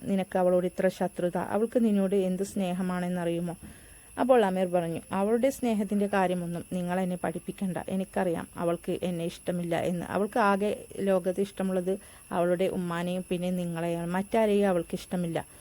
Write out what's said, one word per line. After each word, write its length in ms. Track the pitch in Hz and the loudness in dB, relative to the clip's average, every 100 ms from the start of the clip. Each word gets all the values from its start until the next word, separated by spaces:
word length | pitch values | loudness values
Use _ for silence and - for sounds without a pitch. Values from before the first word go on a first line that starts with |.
നിനക്ക് 340 | - 196 185 190 | 0 0 2 4
അവളോട് 280 | 180 180 180 | 4 4 2
ഇത്ര 220 | - 185 | 2 0
ശത്രുത? 500 | - 180 - 175 175 | 2 -4 -2 -2 -2
അവൾക്ക് 480 | - 208 226 254 226 | -2 0 0 2 4
നിന്നോട് 300 | 202 196 196 | 4 2 2
എന്ത് 280 | 185 185 | 2 0
സ്നേഹമാണെന്നറിയുമോ?" 1120 | 196 202 185 180 185 180 180 180 170 170 175 165 - - - - - - | -2 -2 -2 -2 -2 -2 -2 -2 -2 -2 -4 -8 -14 -20 -20 -20 -14 -2
അപ്പോൾ 260 | 254 254 196 | 4 6 6
അമീർ 220 | 185 185 | 2 0
പറഞ്ഞു, 340 | 180 165 165 - | 0 0 -4 -4
"അവളുടെ 380 | 190 202 233 262 | -2 0 2 0
സ്നേഹത്തിൻ്റെ 580 | 269 240 208 190 208 202 | 0 0 0 0 0 0
കാര്യമൊന്നും 580 | 202 185 180 170 170 - | 2 2 0 -4 -6 -6
നിങ്ങൾ 260 | 180 175 180 | -4 -2 -2
എന്നെ 180 | 185 180 | -2 -2
പഠിപ്പിക്കണ്ട. 540 | 185 175 - - 190 170 - | -4 -6 -8 -6 -4 -4 -4
എനിക്കറിയാം 580 | 190 190 - 185 170 - - | -4 -2 -2 0 -2 -4 -4
അവൾക്ക് 420 | 170 170 - 170 | -2 -2 -2 -4
എന്നെ 220 | 180 175 170 | -2 -2 -4
ഇഷ്ടമില്ല 500 | - - 175 175 165 | -6 -6 -4 -2 -2
എന്ന്. 260 | - 175 - | 0 -2 -2
അവൾക്ക് 340 | 180 208 254 | -2 0 2
ആകെ 460 | 202 196 208 - - - | 4 4 0 -4 -8 -4
ലോകത്ത് 420 | 196 190 185 180 | 2 2 2 -2
ഇഷ്ടമുള്ളത് 580 | 196 - 190 185 180 196 - - - | -2 -2 -2 0 0 -4 -6 -20 -6
അവളുടെ 320 | 185 175 180 | 0 2 2
ഉമ്മാനെയും 640 | 190 190 175 170 175 180 185 | 0 0 -2 -2 -2 -4 -4
പിന്നെ 220 | 180 180 | -4 -2
നിങ്ങളെയാണ്, 560 | 180 175 165 170 170 170 | -2 -2 -2 -2 -2 -2
മറ്റാരെയും 600 | 185 196 226 214 202 202 | -4 0 2 4 4 4
അവൾക്ക് 260 | 175 165 180 | 2 -2 -6
ഇഷ്ടമില്ല. 500 | - 180 170 160 - - | -4 -4 -2 -4 -6 -16